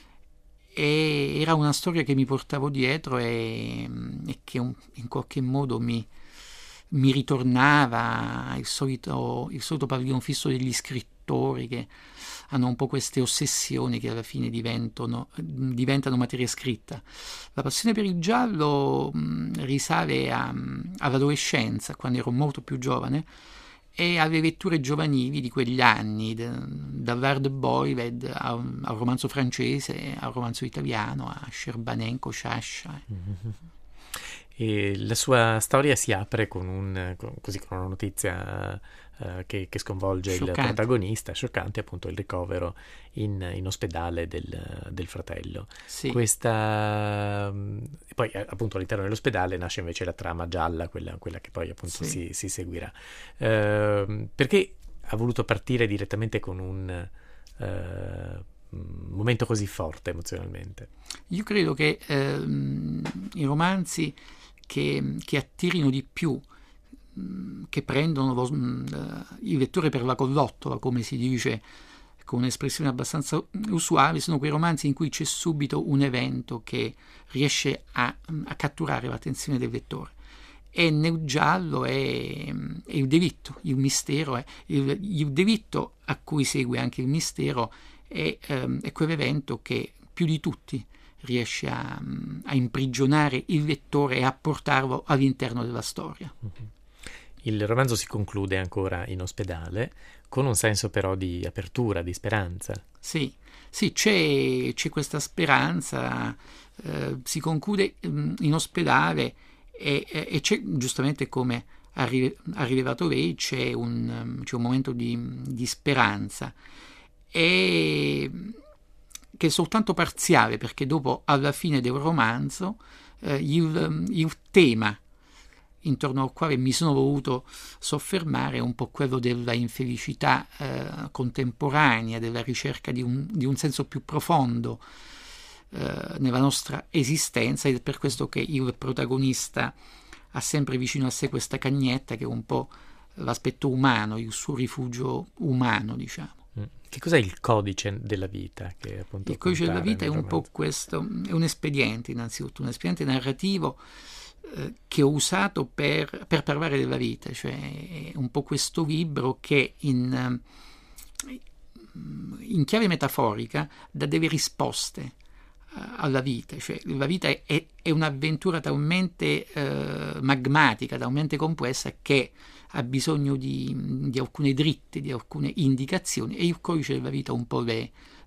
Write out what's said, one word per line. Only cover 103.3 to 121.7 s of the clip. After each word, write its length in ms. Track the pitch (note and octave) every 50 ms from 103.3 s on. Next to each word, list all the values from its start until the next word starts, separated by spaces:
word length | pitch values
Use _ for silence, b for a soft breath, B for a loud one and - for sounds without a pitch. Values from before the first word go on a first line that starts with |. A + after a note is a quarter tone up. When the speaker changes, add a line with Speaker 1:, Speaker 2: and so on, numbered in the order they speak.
| - - B B B B B B
Speaker 1:
sì, 240 | B - G#3 - -
c'è, 800 | - - G#3+ G#3 F3 E3 D3+ C#3 C3+ C3 C3 B2+ B2+ B2+ B2+ B2
c'è 160 | - - D#3
questa 300 | - D#3 C#3+ - - D3
speranza, 1160 | - - - F3+ E3 C#3+ C3+ B2+ C3+ D#3+ F3 E3+ C3+ - C#3 B2+ B2 B2+ B2 B2 A#2 A2+ A#2 B B B B B B B B - -
eh, 340 | - D3+ C#3+ C#3 C3+ - B2+ -
si 160 | - - D#3+
conclude, 560 | - E3 D#3+ D3+ - G#3 G3+ F#3+ G3 - - - -
mm, 300 | E3+ D3 D3 D3 D3+ F#3 -
in 140 | E3 C#3+ D#3
ospedale 800 | F#3+ - - - F3+ E3 D3+ B2+ C3+ D3+ E3 D#3+ D3 B2+ B2 - b b b b b b b
e, 340 | b - - D3 C#3 C#3+ -
e, 200 | - - D3+ - -
e 120 | - C#3
c'è, 200 | - - G#3 - -
giustamente 640 | - D#3 C3+ B2 B2+ - - C3 C#3+ D3+ - C3+ -
come 360 | - B2+ B2+ B2+ A#2 A#2+ - b b b b b b
ha 120 | - C3
ri-, 300 | A#2 C3 B2+ B2+ B2+ - - - E3+ -
ha 100 | - C#3
rilevato 420 | A#2 C3 C3 B2+ C3 B2+ - F3
lei, 280 | D#3+ C3+ C3 D#3 F3 D3+
c'è 360 | - - - C#3 B2+ B2 B2 A#2+
un, 500 | A#2 A#2 A#2 A#2 A#2 A#2 A#2 A#2 A#2 A#2
mm, 160 | A#2 B2 B2 A#2
c'è 120 | - B2+
un 60 | A#2+
momento 300 | A#2 A#2+ B2+ C3+ C3 C#3
di, 260 | B2 A#2+ A#2+ A#2+ A#2 A#2 A#2+ B2+ B2+ B2+ C3
di 180 | C3+ C3 A#2 B2
speranza, 880 | A2+ - - - D3 C3+ C3 A2+ G#2 G#2 G#2 G#2 G2+ - - C3 C3 - B B B B B B B B B B B B - - -
e 1000 | - E3 D#3+ F3 F3+ F#3 F#3+ F3+ E3+ E3 D#3+ D#3 D3+ D3 C#3+ C#3+ C#3+ C#3 C#3 C3+ - - - G#3+ A#3 - C#5+ D5+ - _ - - - - - - - - - - - -
che 80 | E3+
è 20 | D#3
soltanto 440 | - - E3 - - A3 G#3 - F3
parziale, 640 | - E3 - - - - - E3 B2 G#2+ A2+ A#2
perché 280 | A2 - A#2 - - C#3+
dopo, 360 | C3 D#3+ D#3+ C3 C3 B2 - -
alla 300 | - C#3+ C3+ C#3 C#3+ C#3+
fine 260 | - - D#3+